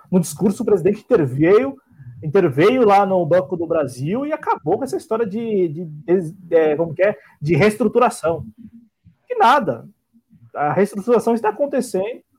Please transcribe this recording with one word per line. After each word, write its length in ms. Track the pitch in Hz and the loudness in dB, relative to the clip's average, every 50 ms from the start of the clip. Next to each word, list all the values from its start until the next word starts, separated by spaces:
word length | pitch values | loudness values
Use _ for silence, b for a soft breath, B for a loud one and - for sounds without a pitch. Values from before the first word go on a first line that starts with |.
| b b | b b
no 120 | - 185 | 0 0
discurso 420 | 165 - - 143 175 214 196 - 233 | 0 0 -4 -2 0 0 0 0 0
o 20 | |
presidente 360 | 202 208 190 156 185 208 214 | 0 0 2 2 0 -2 -2
interveio, 760 | - _ 254 214 156 127 123 135 156 165 196 220 254 277 269 B B B B B B B B B - | -2 _ 2 2 2 0 0 0 2 4 4 4 2 0 -6 B B B B B B B B B -12
interveio 640 | 156 139 196 180 170 127 135 160 208 254 262 247 | -2 0 2 2 2 2 4 2 4 4 4 4
lá 200 | 208 196 196 202 | 4 6 4 4
no 200 | 190 190 185 175 | 2 2 0 0
Banco 320 | 151 165 180 180 - 185 170 | 2 2 0 0 0 -6 -6
do 100 | 170 160 | -4 -2
Brasil 580 | 165 165 147 127 123 127 131 151 190 247 277 | -2 -2 -2 -4 -6 -8 -6 -4 -4 -4 -4
e 60 | 294 | -4
acabou 460 | 311 302 294 - 466 - _ 147 180 220 | -6 -8 -4 -4 -6 -4 _ -2 -2 -2
com 60 | 277 | -2
essa 100 | 262 320 | -4 -6
história 300 | 359 - - 220 220 233 | -8 -6 -4 -4 -4 -2
de, 420 | 208 175 220 233 226 214 196 180 170 | -4 -4 -6 -6 -2 0 0 0 0
de, 180 | 147 156 185 | -2 -6 -10
de, 680 | 160 151 147 151 - 170 196 175 156 165 - - 170 165 | -12 -12 -16 -2 0 0 0 0 -4 -10 -14 -12 0 2
é, 200 | 165 160 156 151 | 2 4 4 2
como 180 | 143 170 170 147 | 0 -2 -4 -2
que 100 | - 180 | 0 0
é? 120 | 208 208 b b b b b | 0 0 b b b b b
De 140 | - 147 170 | -2 0 2
reestruturação. 880 | 143 185 214 208 - 254 214 208 240 262 233 - - - 156 170 156 139 - - _ - 220 _ - _ _ _ _ _ _ _ _ _ _ | 4 4 2 2 2 -2 0 2 2 2 2 0 -2 -4 -4 -4 -4 -8 -14 -18 _ -20 -20 _ -20 _ _ _ _ _ _ _ _ _ _
Que 80 | 494 | -2
nada. 500 | 480 403 233 262 294 233 156 123 113 - 156 _ _ _ _ _ _ _ _ _ _ _ - _ | 2 4 4 4 4 2 -2 -6 -6 -8 -18 _ _ _ _ _ _ _ _ _ _ _ -16 _
A 160 | 113 143 147 | -4 -4 -2
reestruturação 640 | 143 165 196 202 - 208 185 240 240 220 220 233 233 | 2 0 0 0 0 -8 -2 0 0 2 2 0 -2
está 160 | 226 226 214 | 0 0 -4
acontecendo, 720 | 208 - 285 277 294 269 - - - 185 190 214 254 - _ _ _ | -2 -2 -4 -2 -2 -4 -4 -2 -4 -4 -4 -4 -8 -12 _ _ _